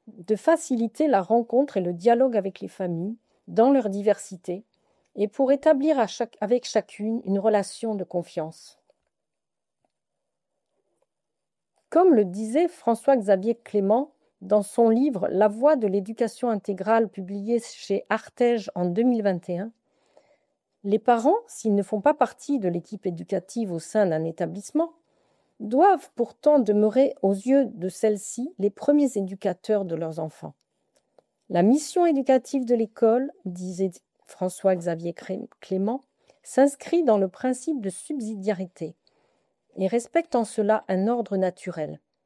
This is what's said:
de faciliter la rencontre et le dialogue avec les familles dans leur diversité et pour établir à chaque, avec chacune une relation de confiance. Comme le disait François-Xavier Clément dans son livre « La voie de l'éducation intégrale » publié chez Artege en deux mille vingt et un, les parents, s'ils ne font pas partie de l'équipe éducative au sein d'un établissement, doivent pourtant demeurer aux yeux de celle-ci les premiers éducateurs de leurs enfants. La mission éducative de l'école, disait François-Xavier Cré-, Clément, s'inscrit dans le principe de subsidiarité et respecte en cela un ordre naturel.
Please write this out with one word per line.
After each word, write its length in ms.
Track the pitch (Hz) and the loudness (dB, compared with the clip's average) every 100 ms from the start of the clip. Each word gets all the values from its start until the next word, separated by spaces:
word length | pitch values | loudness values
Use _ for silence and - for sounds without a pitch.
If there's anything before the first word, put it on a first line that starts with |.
| - | -20
de 300 | 208 170 208 | -12 -4 -2
faciliter 720 | - 320 - 240 226 - 311 | 2 0 0 -2 -2 0 2
la 120 | 202 | 2
rencontre 560 | 180 233 233 233 285 - | 2 0 2 0 0 -2
et 40 | |
le 120 | 175 | -4
dialogue 440 | 175 208 233 262 226 | 0 2 4 2 0
avec 240 | 190 - | -4 -8
les 80 | 190 | -14
familles 480 | - 185 165 190 233 _ _ - | -8 -6 -4 -6 -10 _ _ -4
dans 240 | 170 247 | 2 4
leur 160 | 277 214 | 4 0
diversité 760 | 196 202 202 - 180 - 180 - _ _ _ _ - | -2 0 -2 -4 -14 -10 -10 -12 _ _ _ _ -6
et 100 | 208 | -4
pour 240 | - 262 | 0 2
établir 480 | 277 311 285 302 277 | 2 4 2 2 0
à 80 | 214 | -2
chaque, 300 | - 233 - | -4 -8 -6
avec 240 | 202 240 | -2 -2
chacune 580 | - 220 - - 214 226 | 0 -4 -4 -8 -6 -4
une 160 | - 196 | -2 0
relation 560 | 214 214 196 - 226 202 | 2 0 -2 -8 -8 -6
de 80 | |
confiance. 720 | 180 180 165 - 156 - - _ _ _ _ _ _ _ _ _ _ _ _ _ _ _ _ _ _ _ _ _ _ _ _ _ _ _ _ _ _ _ - | -6 -6 -6 -8 -8 -10 -20 _ _ _ _ _ _ _ _ _ _ _ _ _ _ _ _ _ _ _ _ _ _ _ _ _ _ _ _ _ _ _ -2
Comme 260 | 320 370 | 4 6
le 100 | 240 | 6
disait 440 | 190 190 220 262 349 | 2 -2 -2 0 0
François-Xavier 880 | - - 226 - 269 202 190 214 233 | -2 -2 0 2 2 4 0 0 -4
Clément 560 | - 208 196 226 294 _ _ _ | -4 -2 2 0 0 _ _ _
dans 200 | 190 208 | 0 0
son 260 | 196 - 226 | 0 2 4
livre « 360 | 226 294 208 180 | 4 2 0 -2
La 200 | 185 208 | 2 2
voie 260 | 214 277 | 4 2
de 140 | 294 214 | 2 0
l'éducation 640 | 196 196 226 226 - 240 | -2 -4 -4 -4 -4 -4
intégrale » 580 | 208 - 190 196 226 214 | -4 -4 -6 0 2 0
publié 500 | 196 185 202 202 233 | -6 -10 -8 -2 -2
chez 460 | 226 - - 196 - | -4 -14 -4 -4 -2
Artege 600 | 214 - - 240 233 190 - | -6 -4 0 0 0 -4 -4
en 80 | |
deux 180 | 180 175 | -2 0
mille 220 | 247 233 | 0 2
vingt 240 | 202 180 - | 0 -2 -4
et 100 | 175 | -8
un, 140 | 220 _ _ _ _ _ _ _ _ _ _ _ | -8 _ _ _ _ _ _ _ _ _ _ _
les 160 | 202 208 | -2 0
parents, 380 | 226 233 247 440 - | 2 2 4 2 -2
s'ils 280 | - 220 | -6 0
ne 80 | 202 | 0
font 180 | 196 214 | 0 0
pas 140 | 277 | 0
partie 440 | 294 233 - - 285 | 2 0 -2 -4 -2
de 80 | 185 | -2
l'équipe 380 | 175 - 202 | -4 -8 -8
éducative 640 | 190 170 175 190 180 240 214 | -8 -8 -6 -6 -6 -6 -6
au 80 | 165 | -6
sein 280 | - 214 190 | -4 0 2
d'un 180 | 160 | 0
établissement, 720 | 160 160 165 180 - 302 330 _ _ _ _ _ _ - | -4 -6 -8 -8 -6 -2 -2 _ _ _ _ _ _ -14
doivent 500 | 214 254 392 349 - | -2 4 4 4 -2
pourtant 440 | - 233 - 294 294 | -6 -6 0 2 4
demeurer 560 | 208 208 214 247 277 - | 4 2 4 4 2 2
aux 140 | 196 | -2
yeux 320 | 196 247 277 240 | 0 2 2 2
de 240 | - 185 | -4 -8
celle-ci 640 | - 220 208 - - 269 - | -2 -2 -2 -6 -10 -10 -2
les 120 | 202 | -4
premiers 480 | - - 294 277 208 | -2 2 4 4 0
éducateurs 640 | 190 196 196 180 - 208 | -6 -4 -6 -4 -2 -2
de 100 | 190 | -2
leurs 260 | 160 165 160 | -6 -6 -8
enfants. 340 | 160 - 156 - _ _ _ _ _ _ _ _ - | -10 -10 -18 -18 _ _ _ _ _ _ _ _ -4
La 120 | 175 | 2
mission 440 | 196 285 - 359 349 | 4 2 0 2 2
éducative 580 | 277 254 262 - 277 | 2 2 2 2 -4
de 100 | 240 | 0
l'école, 560 | 240 220 - 226 240 277 - | 0 0 2 2 2 -2 -10
disait 460 | 190 180 185 180 190 - _ _ | -12 -10 -10 -4 -4 -6 _ _
François-Xavier 880 | _ - 185 - 190 185 170 165 170 | _ -6 -6 0 0 0 -2 -6 -8
Cré-, 380 | 170 - 190 - _ | -10 -10 -10 -10 _
Clément, 400 | - 190 196 262 _ _ _ _ | -6 -2 -2 -4 _ _ _ _
s'inscrit 640 | - - 277 - - 339 | -4 4 4 2 -2 0
dans 140 | 294 214 | 4 2
le 100 | 190 | 2
principe 540 | - 254 254 - 285 | -2 -6 -4 -4 -6
de 80 | 196 | -6
subsidiarité 1080 | - - 302 220 208 190 185 180 - 160 - _ _ _ _ _ _ _ - | -10 -10 -8 -6 -6 -4 -4 -6 -10 -12 -12 _ _ _ _ _ _ _ -4
et 100 | 185 | -2
respecte 480 | 240 233 330 330 | -2 -2 -4 -2
en 100 | 247 | -2
cela 400 | 220 - 202 214 - | -2 -2 0 0 0
un 200 | 185 202 | -2 0
ordre 280 | 240 214 196 | -2 -2 -4
naturel. 640 | 185 175 - 170 151 151 _ _ | -4 -8 -12 -8 -8 -10 _ _